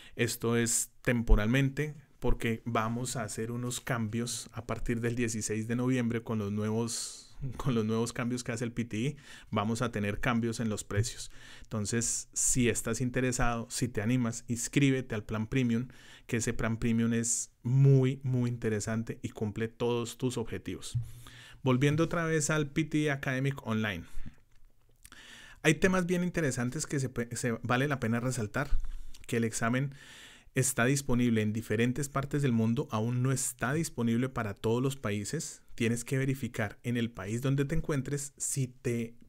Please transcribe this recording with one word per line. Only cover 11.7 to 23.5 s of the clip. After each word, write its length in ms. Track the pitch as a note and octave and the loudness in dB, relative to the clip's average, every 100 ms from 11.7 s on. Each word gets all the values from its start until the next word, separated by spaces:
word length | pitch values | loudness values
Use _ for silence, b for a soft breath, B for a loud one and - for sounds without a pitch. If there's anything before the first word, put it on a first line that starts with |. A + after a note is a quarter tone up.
| G#2+ G2+ A#2 A2 - - | -4 -2 0 0 -4 -6
si 380 | - - C3+ A#2+ | -2 2 4 4
estás 320 | G#2 A#2 A#2 | 2 -2 -2
interesado, 640 | B2+ B2+ B2+ A#2+ A#2+ A#2 A2 | 0 0 0 2 2 0 -4
si 200 | - B2+ | -4 -2
te 120 | - | 0
animas, 440 | G#2 B2+ A#2 - - | 0 2 0 -4 -6
inscríbete 680 | A#2 - D3 C#3 C3 B2+ | -4 0 4 4 4 0
al 100 | G#2+ | -6
plan 220 | - A2 A2 | -4 -4 0
premium, 420 | C3+ A#2+ A#2 B2+ B B B - | 0 2 2 -2 B B B -4
que 120 | A#2+ | -2
ese 160 | A#2 | -2
plan 240 | - A2+ A2+ | 0 0 0
premium 340 | A#2+ A2+ A#2 | 0 2 2
es 380 | A#2 A2+ - - _ | 2 0 -2 -4 _
muy, 580 | B2 C3+ C#3 C3+ C3 C#3 | 2 6 8 8 6 0
muy 260 | C3 B2+ A#2+ | -2 0 0
interesante 720 | A#2 A2+ G#2+ A2 A2+ A#2 A#2 | 0 0 0 -2 -2 -4 -8
y 80 | - | -8
cumple 400 | - G#2+ G2+ A2+ | -4 -4 -2 -6
todos 480 | - A#2+ A#2+ A#2 - | -2 -2 0 -4 -4
tus 220 | C3 B2 | -2 -2
objetivos. 580 | A2 F#2+ - F2 - A#2+ B B B B B B | -4 -6 -8 -8 -6 -6 B B B B B B
Volviendo 420 | C3 B2+ C#3+ D3+ | 2 4 4 2
otra 200 | D#3+ E3+ | 0 0
vez 240 | D#3+ D#3+ D3 | 0 0 2
al 220 | D#3 C#3+ | 0 0
P 140 | - | 0
T 140 | D3 D3+ | 0 0
I 100 | D3+ | 0
Academic 560 | C#3 C#3 B2+ C3+ | -2 -2 0 -2